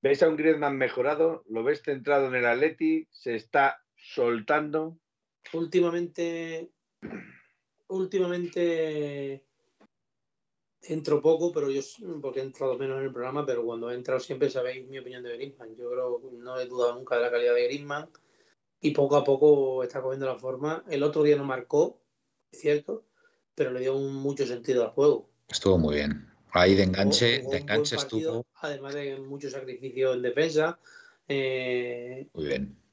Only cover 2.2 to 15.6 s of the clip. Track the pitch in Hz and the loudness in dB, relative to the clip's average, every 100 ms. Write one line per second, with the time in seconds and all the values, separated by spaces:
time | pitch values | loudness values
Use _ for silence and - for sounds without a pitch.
2.2 | 135 127 120 120 156 160 160 160 160 _ | 2 2 2 2 2 2 0 0 -4 _
3.2 | - 117 - 147 135 - _ _ - - | -6 -6 -2 2 2 0 _ _ -12 -2
4.2 | 120 117 104 151 151 156 160 165 _ _ | 0 0 0 -2 0 -4 -6 -10 _ _
5.2 | _ _ - 165 165 185 175 170 175 170 | _ _ -10 -6 0 2 2 0 -6 -4
6.2 | 170 165 165 160 - _ _ _ - 208 | -6 -6 -8 -10 -12 _ _ _ -14 -14
7.2 | - - _ _ _ _ _ 190 185 190 | -16 -20 _ _ _ _ _ -6 -4 0
8.2 | 180 180 175 180 175 165 160 151 147 143 | 0 -2 -4 -2 0 0 -2 -2 -6 -6
9.2 | 139 135 _ _ _ _ _ _ _ _ | -8 -10 _ _ _ _ _ _ _ _
10.2 | _ _ _ _ _ _ - 160 151 147 | _ _ _ _ _ _ -8 -6 0 2
11.2 | 156 165 175 160 143 135 135 - 196 160 | 4 4 2 -2 -2 -2 -6 -12 -12 -8
12.2 | 139 127 135 131 135 123 135 135 139 123 | -6 -6 -8 -4 -4 -2 -4 -6 -6 -6
13.2 | 123 143 143 120 117 117 117 123 127 131 | -6 -4 -4 -2 -4 -6 -8 -8 -4 -4
14.2 | - 131 139 131 127 131 127 135 123 127 | -4 -2 -2 0 -6 -6 -12 -14 -14 -14
15.2 | 123 117 139 135 | -12 -10 -12 -14